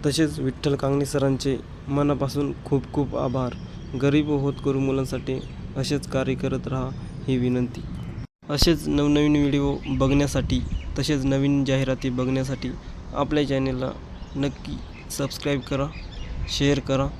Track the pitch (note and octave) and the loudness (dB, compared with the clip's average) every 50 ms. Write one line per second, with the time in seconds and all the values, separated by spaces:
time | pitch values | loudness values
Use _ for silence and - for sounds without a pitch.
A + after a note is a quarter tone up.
0 | - D3 C3+ - D#3+ D3 D3+ D#3 C3+ C3 C3 - - D3+ C#3 C3+ - C3+ C#3 C#3+ | 0 0 2 4 2 2 2 0 -2 -2 -2 0 0 0 2 2 2 2 2 2
1 | C#3+ C3+ - C#3+ C3+ C#3 C3+ B2+ - C#3 C3 - - - - - - - C#3 C#3+ | 2 2 2 2 4 4 2 2 2 0 -2 -2 -4 -10 -14 -12 -6 -2 0 2
2 | C#3+ C#3+ D3 B2 C#3+ C3+ - C#3+ C#3+ C#3 C#3 - - - D3+ C3+ B2 - - D3 | 4 4 2 2 0 0 0 0 0 0 -2 -6 -2 0 0 0 0 0 -2 -2
3 | C#3+ - - B2 C3+ C3+ B2 C3 B2+ B2 A2+ A2 - - - - - - - B2+ | 0 0 0 -2 0 0 0 0 -2 -2 -4 -6 -12 -12 -12 -12 -10 -8 -4 2
4 | C3 C#3+ C#3+ D3+ D3+ D3+ D3 C#3 C3+ C#3+ C3+ - - C#3 C3+ C3+ C3+ C3+ C#3 C3+ | 2 4 4 4 4 4 0 2 2 0 -2 0 -2 0 0 2 2 2 2 0
5 | C3 B2+ C3+ B2+ C3 C3+ C3 C3 - - - - - - - C3 C3 - C#3+ C#3 | 0 -2 -4 -6 -4 -4 -4 -4 -6 -10 -12 -10 -10 -8 -4 -4 -2 0 -2 -2
6 | C#3 - - C3 C3 C3+ C3 C3 C#3 C3+ C3 C3 - C#3 C3+ C3 B2+ C3 C3 - | -2 -2 -2 0 0 0 0 0 0 -2 -2 -2 -2 -4 -4 -2 -2 -4 -6 -8
7 | - - - - - - C3 B2+ B2 B2 B2 B2 B2 A#2+ - - - - - - | -10 -10 -10 -6 -2 0 2 2 2 2 2 2 0 -2 -4 -8 -8 -8 -8 -8
8 | - - - - - - _ _ - - D3 C#3 - F3 E3 D3 D#3 D3+ D3 C#3+ | -8 -8 -8 -8 -10 -10 _ _ -6 -4 2 4 6 6 4 4 2 0 2 4
9 | D3 D3 D3 D3 D3 D3+ D3 D3 C#3+ C#3+ C#3 C#3+ C#3 C#3+ C#3 - - C#3+ C3+ C3 | 4 4 4 4 4 6 6 4 4 4 4 2 2 2 0 -2 -2 -2 2 2
10 | C3+ C3+ C#3+ C#3+ C#3+ C3+ - C#3 B2 - C3 B2+ - - - - - - - - | 4 4 6 4 4 4 2 0 0 2 0 0 0 -2 -4 -4 -4 -4 -2 -2
11 | C3+ D3+ D3+ C#3 C3 C#3 C3+ C3+ C#3 C#3+ C#3+ C#3+ C3+ B2+ C3+ C3+ C3+ B2+ C3 B2+ | 0 2 2 2 4 2 4 4 4 4 4 4 4 4 4 2 4 2 0 0
12 | - C3+ B2 B2+ B2+ C3 C3 C3 C3 C3 C3+ B2+ - B2+ D#3 - - - - - | 0 -2 0 0 0 0 0 0 0 -2 -4 -4 -4 -6 -6 -6 -10 -12 -12 -12
13 | - - - - D3 C#3+ D3 D3+ D3 C3+ C#3 C3+ C3+ C3+ C3 B2+ C3 C3 - - | -10 -8 -2 -2 -2 2 2 2 2 2 2 0 0 0 0 -2 -4 -4 -6 -8
14 | - - - - - - - C#3 C#3 C#3+ - - - - - - - - - - | -12 -14 -12 -14 -12 -10 -4 -2 -2 -2 -4 -6 -10 -10 -8 -8 -10 -12 -14 -14
15 | - - - - C#3 C3+ - - - D3 C#3+ C3+ B2 - C#3+ C3 C#3 D#3 - - | -12 -10 -6 -4 -4 -4 -6 -4 -2 0 0 0 -2 -2 -2 -2 -2 -4 -4 -10
16 | - - - - - - - - - - - - C#3+ C#3+ C#3+ C#3+ - - C3+ C3 | -12 -10 -10 -10 -8 -6 -6 -6 -4 -4 0 2 4 4 4 2 2 0 0 0
17 | C#3 C#3 - | 0 -2 -4